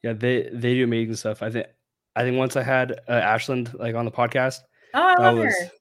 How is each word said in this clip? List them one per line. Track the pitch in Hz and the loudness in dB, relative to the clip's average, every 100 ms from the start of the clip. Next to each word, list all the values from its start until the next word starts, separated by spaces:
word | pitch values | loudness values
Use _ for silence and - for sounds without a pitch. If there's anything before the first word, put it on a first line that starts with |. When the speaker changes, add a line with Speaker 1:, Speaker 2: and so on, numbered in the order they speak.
Speaker 1:
Yeah, | 117 | -6
they, | 107 120 123 - | -2 0 0 -2
they | 120 123 | -4 0
do | 127 | 2
amazing | 123 117 113 110 | 2 0 -2 -4
stuff. | 110 107 | -6 -6
I | 110 | -6
thi-, | 117 - _ _ _ _ | -6 -8 _ _ _ _
I | - | -2
think | 127 127 | 0 0
once | 131 135 | 0 -2
I | |
had, | 123 131 123 113 - | 0 0 0 -6 -2
uh, | |
Ashland, | 120 98 113 - 127 120 | 0 2 0 0 -4 -6
like, | 127 117 | -8 -6
on | 113 | -4
the | 117 | -4
podcast, | - 120 131 127 - _ _ _ | -2 0 0 -2 -4 _ _ _
Speaker 2:
Oh, | 262 | 0
I | 359 359 | 4 6
Speaker 1:
that | - | 6
Speaker 2:
love | 233 | 4
Speaker 1:
was, | - 190 | 2 0
Speaker 2:
her. | 175 - | -2 -12